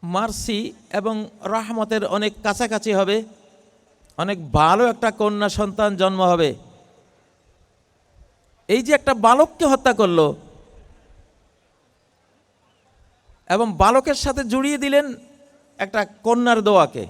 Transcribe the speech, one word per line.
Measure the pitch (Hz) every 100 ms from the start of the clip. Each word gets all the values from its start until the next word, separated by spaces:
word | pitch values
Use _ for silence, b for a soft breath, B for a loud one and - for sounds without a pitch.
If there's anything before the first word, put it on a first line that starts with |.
মার্সি | 170 180 220 208 - 214 226 - _
এবং | 202 202 220 214 -
রহমতের | 190 220 220 226 214 220
অনেক | 202 196 214 208
কাছাকাছি | 214 190 240 214 220
হবে, | 196 190 214 220 - _ _ _ _ _ _ _ -
অনেক | 175 196 156
ভালো | 151 156 190 240
একটা | 233 226
কন্যা | 214 208 208 208
সন্তান | - 208 196 208 196
জন্ম | 190 190
হবে। | 185 175 156 - - - _ _ _ _ _ _ _ _ _ _ _ _ _ _ - _ _ _ _
এই | 226
যে | 247
একটা | 294 -
বালককে | 247 220 254 320 - 339
হত্যা | 269 262
করলো | 220 202 170 151 143 - - _ - - - _ - _ _ _ _ _ _ _ _ _ _ _ _ _ _ _ _ _ _ _ _ _ _ _
এবং | 190 226
বালকের | 165 190 254 262
সাথে | 277 - 269
জুড়িয়ে | 254 247 277 294
দিলেন | 277 277 294 233 - _ _ _ _ _
একটা | 196 214
কন্যার | 202 - 220 240 240 233
দোয়াকে। | 208 196 147 127 92